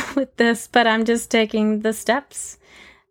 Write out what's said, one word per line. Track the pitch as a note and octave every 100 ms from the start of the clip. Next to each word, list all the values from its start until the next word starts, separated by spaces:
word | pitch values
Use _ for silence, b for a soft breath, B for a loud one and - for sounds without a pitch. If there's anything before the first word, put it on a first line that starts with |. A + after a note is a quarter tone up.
| -
<laughs> | -
with | C4 -
this?" | A#3 A#3 -
But | A#3+ A3+
I'm | A3 A3+
just | A#3 -
taking | A3+ A3 A3 G#3+ G#3+
the | A3
steps, | A3 - B3+ - - - - B B B B B